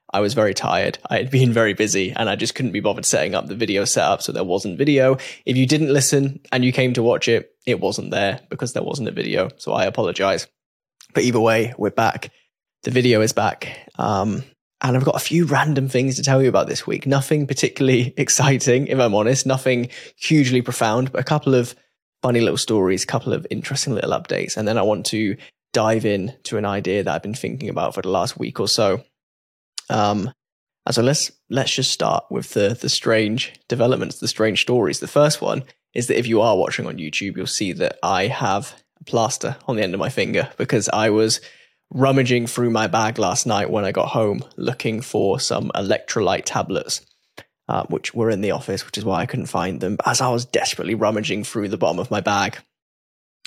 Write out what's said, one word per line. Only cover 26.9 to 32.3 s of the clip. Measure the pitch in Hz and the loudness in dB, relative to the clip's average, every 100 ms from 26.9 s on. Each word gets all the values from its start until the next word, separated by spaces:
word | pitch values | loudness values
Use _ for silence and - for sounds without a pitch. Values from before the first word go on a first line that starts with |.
| 101 | -2
that | 92 78 | -2 -4
I've | |
been | 101 | -6
thinking | 113 113 131 107 | -8 -8 -6 -6
about | 92 - - | -4 -4 -4
for | |
the | 92 | -2
last | 92 92 - | -2 -2 -4
week | 113 - | -8 -4
or | 104 | -2
so. | - 104 95 - _ _ _ _ _ _ - - | 2 2 0 -4 _ _ _ _ _ _ -16 -4
Um, | 110 104 104 95 - _ _ _ _ - | 0 0 0 -4 -10 _ _ _ _ -4
and | |
so | 117 | 2
let's, | 120 151 - - _ | 2 2 -2 -8 _
let's | 127 - | -2 0
just | - 131 | 0 -2
start | - - - | 0 0 0
with | - | -2